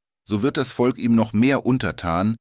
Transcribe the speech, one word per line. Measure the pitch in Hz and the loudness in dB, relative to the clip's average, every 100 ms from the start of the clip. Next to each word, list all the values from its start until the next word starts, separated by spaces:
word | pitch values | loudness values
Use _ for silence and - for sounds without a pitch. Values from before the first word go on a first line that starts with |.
| _ _ - | _ _ -6
so | 104 | -2
wird | 127 147 | 0 0
das | 127 | -4
Volk | - 123 127 | 0 0 0
ihm | 117 | 0
noch | 113 110 | 2 2
mehr | 107 127 135 - | 2 2 2 0
untertan, | 127 101 - 87 85 104 113 | 0 -2 -4 -2 0 0 -4